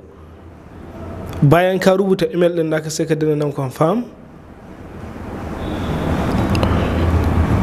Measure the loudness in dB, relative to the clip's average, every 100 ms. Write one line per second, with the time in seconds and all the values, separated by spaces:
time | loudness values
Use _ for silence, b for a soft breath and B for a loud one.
0 | -14 -20 -20 -20 -20 -20 -20 -18 -16 -14
1 | -12 -12 -10 2 6 6 4 2 4 4
2 | 2 2 0 2 2 2 0 -2 -2 -4
3 | -2 0 0 0 -2 -2 -4 0 2 2
4 | -4 -12 -20 -20 -20 -20 -20 -18 -16 -14
5 | -14 -12 -12 -10 -8 -8 -6 -4 -4 -2
6 | 0 0 0 2 2 2 2 2 0 0
7 | 2 2 2 2 2 2